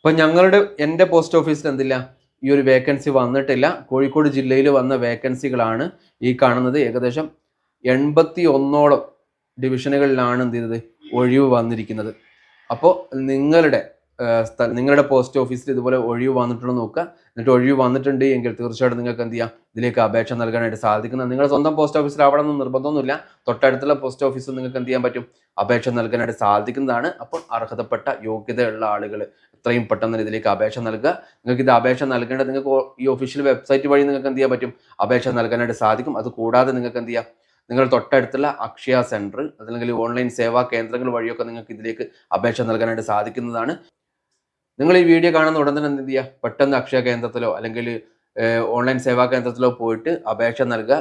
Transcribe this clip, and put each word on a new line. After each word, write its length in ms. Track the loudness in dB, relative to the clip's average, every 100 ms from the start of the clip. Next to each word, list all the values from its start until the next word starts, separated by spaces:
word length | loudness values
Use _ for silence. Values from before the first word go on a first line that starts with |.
അപ്പൊ 60 | 4 6
ഞങ്ങളുടെ, 380 | 6 6 6 6 2 -2
എൻ്റെ 200 | -2 4 6
പോസ്റ്റ് 260 | 4 4 2
ഓഫീസിൽ 280 | 2 -2 -2
എന്തില്ല, 260 | -2 -2 -2 -4 _ _ _
ഈ 40 | 2
ഒരു 120 | 4 6
വേക്കൻസി 400 | 4 4 -2 0 0
വന്നിട്ടില്ല. 480 | 2 0 0 2 2 0 -4
കോഴിക്കോട് 380 | 0 2 2 2 0
ജില്ലയിൽ 300 | 2 4 4 4
വന്ന 160 | 2 0
വേക്കൻസികളാണ് 800 | -2 -2 -4 -4 -4 0 0 0 -4 -8 _ _
ഈ 100 | -2 4
കാണുന്നത്. 360 | 4 4 0 0 0
ഏകദേശം 380 | 0 -2 -2 -8 _ _ _ _ _
എൺപത്തി 580 | 0 2 4 4 2 2 2
ഒന്നോളം 460 | 4 2 4 4 4 0 _ _ _ _ -6
ഡിവിഷനുകളിലാണ് 840 | -4 -2 0 2 2 2 0 0
എന്ത് 120 | -2 -2
ചെയ്തത്, 200 | -4 -6 -10 _ -6 0
ഒഴിവ് 280 | 4 4 4
വന്നിരിക്കുന്നത്. 560 | 2 0 -4 -6 -8 -8 -12 _ _ _ _ _
അപ്പോ 200 | 2 2 2 -4 -6 -2
നിങ്ങളുടെ, 500 | 0 4 4 4 2 -2 _ _ -8
ഏഹ്, 240 | 0 0 -2
സ്ഥ-, 200 | -2 -2 0
നിങ്ങളുടെ 280 | 4 4 4
പോസ്റ്റ് 280 | 2 2 -2
ഓഫീസിൽ 280 | -2 -4 -4
ഇതുപോലെ 240 | -2 0 0 -2
ഒഴിവ് 240 | -2 0 0
വന്നിട്ടുണ്ടോ 360 | -2 -4 -4 -4
നോക്കുക. 240 | -4 -6 -6 _ _
എന്നിട്ട് 260 | -2 4
ഒഴിവ് 220 | 4 4 2
വന്നിട്ടുണ്ട് 420 | 2 2 0 0 2
എങ്കിൽ 160 | 2 -2 -6
തീർച്ചയായിട്ടും 400 | -8 0 0 0
നിങ്ങൾക്ക് 220 | -6 -6
എന്ത് 100 | -6
ചെയ്യാം, 160 | -6 -6 -8 _
ഇതിലേക്ക് 280 | -4 -2 0 0
അപേക്ഷ 260 | 0 -2
നൽകാനായിട്ട് 460 | -4 -2 -2 -4 -2
സാധിക്കുന്നത്. 460 | 0 0 -2 -6 -4
നിങ്ങളുടെ 200 | 0 2
സ്വന്തം 200 | 2 2 0
പോസ്റ്റ് 200 | 0 0
ഓഫീസിൽ 220 | -2 2
ആവണമെന്ന് 340 | 2 2 0 -4
നിർബന്ധമൊന്നുമില്ല. 520 | -4 -4 -2 -2 -2 -6 -10 _
തൊട്ടടുത്തുള്ള 500 | -6 2 2 2 -2 -2
പോസ്റ്റ് 240 | -2 -2 -4
ഓഫീസിൽ 280 | -2 -10 -8
നിങ്ങൾക്ക് 220 | -8 -6
എന്ത് 100 | -2
ചെയ്യാൻ 140 | -2 -2
പറ്റും, 180 | -4 -14 _ _ -6
അപേക്ഷ 320 | 0 0 0 -2
നൽകാനായിട്ട് 380 | -2 -2 -4 0
സാധിക്കുന്നതാണ്. 680 | 2 2 0 -4 -2 -2 -4 -8
അപ്പോൾ 180 | -12 -12 -8 -8
അർഹതപ്പെട്ട 500 | -6 -8 -6 -4 -4 -6 -6
യോഗ്യതയുള്ള 560 | -8 -6 -2 -2 -2 -4
ആളുകൾ, 260 | -4 -6 -8 -10 _ _ _
എത്രയും 260 | -2 -2 -2
പെട്ടെന്ന് 340 | -2 -2 -2
ഇതിലേക്ക് 240 | -4 -2 -2
അപേക്ഷ 240 | 0 -2 -2
നൽകുക. 300 | -6 -2 -2 -2 -10 _
നിങ്ങൾക്ക് 260 | -4 0
ഇത് 60 | 4
അപേക്ഷ 280 | 4 4 0 -2
നൽകേണ്ടത് 360 | -2 -4 -2 -2
നിങ്ങൾക്ക് 220 | -2 0 0
ഓ-, 100 | 0 -4
ഈ 20 | -2
ഒഫീഷ്യൽ 280 | -2 -4 0 0
വെബ്സൈറ്റ് 400 | 0 0 0 4
വഴി 120 | 4 4
നിങ്ങൾക്ക് 220 | 0 -4
എന്ത് 80 | 0
ചെയ്യാൻ 120 | 0
പറ്റും, 180 | 0 -4 -10 _ -4
അപേക്ഷ 240 | 0 0 0 -2
നൽകാനായിട്ട് 380 | 0 0 -2 0
സാധിക്കും. 320 | 0 0 -2 -6
അത് 100 | -8 -4
കൂടാതെ 360 | 2 2 2 0
നിങ്ങൾക്ക് 220 | -4 -6
എന്ത് 100 | -6
ചെയ്യാം, 160 | -6 -8 _ _ _ _
നിങ്ങൾ 160 | 0 2
തൊട്ടടുത്തുള്ള 540 | 2 2 0 0 -2 -2 -4
അക്ഷയ 300 | -10 -8 0 0 0
സെന്റർ, 300 | -6 -6 -8 -10 _
അതല്ലെങ്കിൽ 300 | -12 -8 -4 -4
ഓൺലൈൻ 260 | -4 -4 -4 -2
സേവാ 240 | 0 0 0
കേന്ദ്രങ്ങൾ 380 | -4 -4 -6 -4
വഴിയൊക്കെ 280 | -4 -6 -6 -8
നിങ്ങൾക്ക് 240 | -10 -16
ഇതിലേക്ക് 300 | -12 -10 -10 -12 _ _ -2
അപേക്ഷ 240 | -2 -2 -2
നൽകാനായിട്ട് 360 | -2 -2 -4 -2
സാധിക്കുന്നതാണ്. 600 | -4 -4 -8 -8 -6 -6 -8 _ _ _ _ _ _ _ _ _ -2
നിങ്ങൾ 160 | 4 6
ഈ 40 | 6
വീഡിയോ 220 | 4 4
കാണുന്ന 240 | 2 2 2
ഉടൻ 120 | 0
തന്നെ 140 | 0 -4
എന്ത് 140 | -4 -4
ചെയ്യുക, 180 | -4 -4 _
പെട്ടെന്ന് 320 | -10 0 0 0
അക്ഷയ 220 | 0 -2 0
കേന്ദ്രത്തിലോ 420 | -4 -6 -4 -4 -4
അല്ലെങ്കിൽ, 300 | -8 -8 -8 -10 _ _ _
ഏഹ്, 280 | -4 -2 0 -2
ഓൺലൈൻ 240 | -2 0 -2
സേവാ 200 | 0 0 2
കേന്ദ്രത്തിലോ 360 | 0 -2 -6 -10 -6
പോയിട്ട് 320 | -4 -4 -4 -6 -6
അപേക്ഷ 300 | -2 -4 -2 -4
നൽകുക. 240 | -4 -2 -2